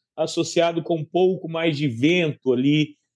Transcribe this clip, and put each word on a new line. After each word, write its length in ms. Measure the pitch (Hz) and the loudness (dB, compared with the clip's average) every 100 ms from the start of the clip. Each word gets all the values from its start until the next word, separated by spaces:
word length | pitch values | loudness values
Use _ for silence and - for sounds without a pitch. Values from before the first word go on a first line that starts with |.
| _ - | _ -6
associado 640 | 160 - 160 175 170 165 | -4 -4 -2 0 0 0
com 140 | 156 165 | -4 -6
um 80 | |
pouco 440 | 151 170 185 190 165 | -2 0 2 0 -6
mais 280 | 165 165 143 | -2 -2 0
de 100 | 147 | -2
vento 640 | 113 143 180 160 - 131 | 0 2 2 0 -2 0
ali 440 | 123 139 151 147 - _ | 2 2 2 0 -6 _